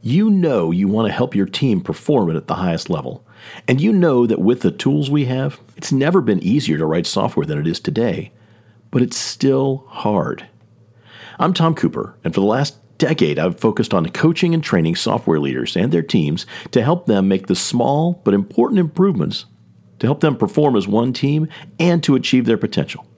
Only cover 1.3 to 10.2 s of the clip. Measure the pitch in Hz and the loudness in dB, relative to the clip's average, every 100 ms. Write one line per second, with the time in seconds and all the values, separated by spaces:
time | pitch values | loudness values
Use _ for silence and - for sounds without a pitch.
1.3 | 101 95 - 139 98 - - - 143 87 | -2 -2 0 0 0 -2 -6 0 0 2
2.3 | 80 - 90 92 82 - 80 64 67 _ | -2 -4 -4 -2 -4 -4 -6 -6 -14 _
3.3 | - - - - 127 196 202 175 123 120 | -20 -20 -10 -2 0 2 4 4 4 2
4.3 | 110 95 123 - - 135 147 139 147 127 | 2 2 2 0 0 0 0 0 -2 0
5.3 | 131 135 - - - - 135 139 185 117 | -2 -4 -8 -20 -16 -2 0 2 2 2
6.3 | 98 90 139 - 78 78 82 - - 104 | 0 2 0 0 -2 0 0 -2 -2 0
7.3 | - 76 73 78 82 - 147 117 - 107 | -2 -2 -2 -2 -4 -4 -2 -2 -4 -8
8.3 | _ _ _ _ _ _ 131 120 - - | _ _ _ _ _ _ 0 0 -2 -10
9.3 | - 139 135 135 135 - - - 104 | -2 0 2 0 -4 -8 -6 -2 0